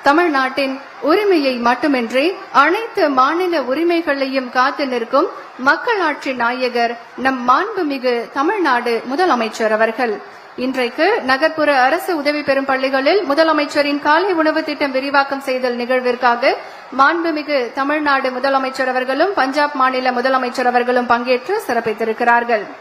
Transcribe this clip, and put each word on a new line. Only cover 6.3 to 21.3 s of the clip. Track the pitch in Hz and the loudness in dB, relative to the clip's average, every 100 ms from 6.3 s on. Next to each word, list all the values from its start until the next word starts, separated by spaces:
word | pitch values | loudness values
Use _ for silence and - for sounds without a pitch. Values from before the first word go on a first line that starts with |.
நாயகர் | 254 233 254 254 233 233 233 - - | -2 -2 0 -2 0 -2 -4 -14 -4
நம் | 254 262 247 | -2 -2 2
மாண்புமிகு | 269 403 440 311 277 247 240 226 | 2 2 -2 -4 -2 0 -2 -4
தமிழ்நாடு | - 294 427 320 247 233 233 247 | -2 0 0 2 0 0 -2 -2
முதலமைச்சர் | 277 370 247 226 - 220 214 | 0 2 2 0 -2 0 2
அவர்கள். | 226 226 247 208 - - - - | 0 0 -2 -4 -8 -20 -18 -6
இன்றைக்கு | 254 262 240 240 330 427 | -4 -2 -4 0 0 0
நகர்ப்புற | 254 262 320 311 294 277 | 0 0 0 0 2 4
அரசு | 254 320 370 339 | 4 2 -2 -2
உதவி | 285 294 | 0 -2
பெறும் | 285 269 269 | 0 0 0
பள்ளிகளில் | 262 262 269 269 381 359 | -2 0 0 2 2 2
முதலமைச்சரின் | 285 320 311 294 302 285 285 | 2 2 2 0 0 0 0
காலை | 302 311 392 | 2 2 2
உணவு | 349 311 302 | 0 0 0
திட்டம் | 311 294 285 262 | -4 -4 -2 -2
விரிவாக்கம் | 277 277 277 269 262 | 0 0 0 -2 -4
செய்தல் | 254 254 240 | -2 -2 -4
நிகழ்விற்காக | 240 254 247 240 254 240 269 403 - - - 254 | -2 0 0 0 2 2 2 0 -6 -18 -12 2
மாண்புமிகு | 277 339 330 302 294 285 240 | 2 4 -2 -2 -2 -2 -2
தமிழ்நாடு | - 277 302 294 269 262 | -2 -2 0 2 0 0
முதலமைச்சர் | 254 277 269 262 254 254 | -2 0 0 -2 -2 -2
அவர்களும் | 254 247 269 359 | 0 -2 0 0
பஞ்சாப் | 381 269 277 294 294 | 2 0 0 -2 2
மாநில | 262 254 254 | 0 2 -2
முதலமைச்சர் | 247 247 262 254 240 247 | 0 0 0 -2 0 2
அவர்களும் | 247 240 247 247 | 2 2 0 2
பங்கேற்று | 240 247 | 0 2